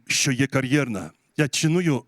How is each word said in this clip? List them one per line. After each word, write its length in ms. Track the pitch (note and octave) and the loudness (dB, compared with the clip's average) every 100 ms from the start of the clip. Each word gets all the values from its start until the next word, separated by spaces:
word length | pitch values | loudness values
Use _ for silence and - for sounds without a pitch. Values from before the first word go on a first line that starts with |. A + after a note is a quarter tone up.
| - | -4
що 260 | - C#3+ | -2 0
є 140 | B2 C3+ | 0 0
кар'єрна. 640 | C3+ B2+ C#3+ B2+ G2 D#2 _ _ - | 0 0 0 0 -6 -10 _ _ -2
Я 120 | D3 | -2
ціную 560 | - D#3+ E3+ E3+ B2 | 0 2 2 2 -2